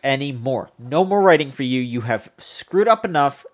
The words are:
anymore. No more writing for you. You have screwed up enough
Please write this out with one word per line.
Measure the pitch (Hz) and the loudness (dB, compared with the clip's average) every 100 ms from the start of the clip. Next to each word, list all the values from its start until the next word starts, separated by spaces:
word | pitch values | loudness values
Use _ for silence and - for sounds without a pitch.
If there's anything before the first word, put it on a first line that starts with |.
anymore. | 135 135 143 123 127 120 - _ | -2 -2 -4 -6 -4 -4 -6 _
No | 120 151 185 | -4 0 0
more | 202 | 4
writing | 190 156 139 | 6 4 2
for | 135 | -4
you. | 127 127 | -2 -2
You | 123 120 | -2 -6
have | 113 113 - _ | -4 -6 -6 _
screwed | - - - 185 214 | -20 -18 -4 0 2
up | 220 - | 2 2
enough | 156 143 - - | 0 0 -2 -20